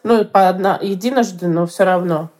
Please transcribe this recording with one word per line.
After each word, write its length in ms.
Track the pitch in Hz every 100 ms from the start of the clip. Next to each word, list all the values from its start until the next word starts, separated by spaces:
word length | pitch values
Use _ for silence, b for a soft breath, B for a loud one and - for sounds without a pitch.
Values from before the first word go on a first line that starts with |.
Ну, 200 | 214 233
по 240 | - 196 185
одна-, 300 | 185 196 -
единожды, 640 | 196 190 226 262 220 180 175
но 180 | 165 170
всё 180 | -
равно. 460 | 185 180 175 160 160